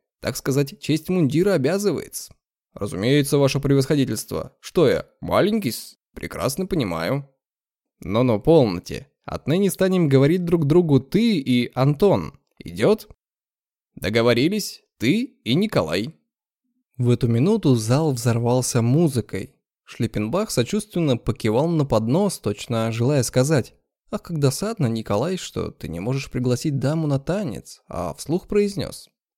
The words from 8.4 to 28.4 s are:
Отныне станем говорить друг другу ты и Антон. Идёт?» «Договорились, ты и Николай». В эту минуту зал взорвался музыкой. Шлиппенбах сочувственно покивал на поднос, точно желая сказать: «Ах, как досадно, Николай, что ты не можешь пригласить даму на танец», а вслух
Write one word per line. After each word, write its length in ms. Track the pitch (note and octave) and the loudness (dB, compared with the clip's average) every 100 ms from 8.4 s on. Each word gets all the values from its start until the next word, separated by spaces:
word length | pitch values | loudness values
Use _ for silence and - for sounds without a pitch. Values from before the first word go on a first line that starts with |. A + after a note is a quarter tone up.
| D3+ D#3+ A#2 F2 - - - _ | 4 4 4 0 -8 -12 -14 _
Отныне 460 | - - - E3+ G3 | -12 -8 -2 0 0
станем 380 | - F#3+ F#3 D#3+ | 0 0 2 4
говорить 360 | C3+ C#3 F#3 | 4 4 2
друг 220 | F3 E3+ C#3+ | 0 0 4
другу 340 | E3+ E3+ C#3 | 4 4 2
ты 380 | - F#3+ A#3 G3 | 2 2 2 2
и 340 | - B2 A#2+ | 2 0 0
Антон. 640 | - C3+ D3 G3+ B2+ D#2 - _ - | 0 0 4 4 2 0 -12 _ -18
Идёт?» 500 | - E2+ B2 G#3+ - - _ _ _ _ _ _ _ - | -14 0 2 2 -2 -20 _ _ _ _ _ _ _ -8
«Договорились, 840 | F2+ A2+ A#2 A#2 D3+ G#3 - - _ _ | -2 2 4 4 2 0 -4 -12 _ _
ты 240 | A2+ G#3 C4+ _ | 0 0 -2 _
и 120 | A2 | -2
Николай». 600 | C3+ G#3+ C#3 D#2+ F2 B2 - _ _ _ _ _ _ _ - | 0 0 0 0 -2 -4 -10 _ _ _ _ _ _ _ -2
В 120 | A#2+ | 0
эту 160 | A#2+ A#2 | 2 2
минуту 480 | A#2 D#3+ A3 D#3+ | 2 2 2 2
зал 380 | A#2+ G#2+ C3 D#3+ | 2 2 0 0
взорвался 680 | B2 A#2 A#2 A#2 B2+ B2 B2+ | 0 0 0 0 0 0 0
музыкой. 760 | A#2 C#3+ E3+ B2 - F#2+ - _ _ _ | 2 4 2 0 -4 -8 -10 _ _ _
Шлиппенбах 680 | - - A2+ A2 G#2+ E3+ A3 | -18 -6 -4 -2 -4 -2 -2
сочувственно 640 | - A#2+ G#3+ - F3+ D#3 A#2+ | -2 -2 -2 -4 -2 0 0
покивал 520 | - A2 A2 A2+ E3 | -2 -2 0 0 2
на 160 | E3 | 0
поднос, 540 | C#3 A2+ A2 D#3 G3+ - | 0 0 2 2 0 -2
точно 540 | G#2+ G#2 - A2+ A2+ | -6 -6 -4 -4 -2
желая 320 | A2+ A#2 D3 | 0 0 2
сказать: 500 | A2+ B2+ C3+ D#3 - - _ _ _ | 0 0 2 0 -2 -10 _ _ _
«Ах, 100 | G#3+ | -10
как 160 | - E3 | -8 -2
досадно, 480 | C#3 - G3+ A#3 B2+ | 0 0 -6 -2 -2
Николай, 500 | A2+ G#2+ G#2 D3+ F#3 | -2 -2 -2 -2 -4
что 360 | - - E2+ | -8 -8 -8
ты 160 | - - | -8 -12
не 100 | E2 | -8
можешь 320 | G#2 C3+ - | -6 -6 -6
пригласить 480 | C3 B2 B2 E3 C3+ | -4 -2 0 -2 -2
даму 300 | C3 D#3+ D#3 | -2 -2 0
на 100 | C#3 | -2
танец», 640 | C#3+ F#3+ F3+ D2+ - - _ | -2 -4 -4 -8 -14 -20 _
а 260 | - F2+ | -10 -8
вслух 320 | - - - | -8 -6 -6